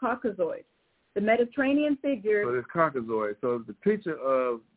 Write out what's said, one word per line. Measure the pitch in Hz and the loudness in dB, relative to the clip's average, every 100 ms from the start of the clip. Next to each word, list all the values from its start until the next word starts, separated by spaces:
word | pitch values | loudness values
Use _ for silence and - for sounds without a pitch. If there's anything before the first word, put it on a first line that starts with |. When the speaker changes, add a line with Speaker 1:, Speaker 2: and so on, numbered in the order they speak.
Speaker 1:
Caucasoid. | 240 247 233 185 160 - - _ _ _ _ | -4 -2 -2 -2 -4 -4 -14 _ _ _ _
The | 202 | -2
Mediterranean | 208 240 240 - 269 285 294 277 | 2 2 2 0 2 2 2 0
figure | 285 240 208 208 | -2 -2 0 0
Speaker 2:
So | 156 | 0
this | 123 123 | -2 -2
Caucasoid. | 170 160 135 113 110 104 104 | 2 2 0 -2 -2 -2 -2
So | 123 120 113 | -2 -2 -6
the | |
picture | 107 202 214 180 147 | -4 0 0 -2 -4
of | 135 131 127 117 - | 0 2 0 -2 -8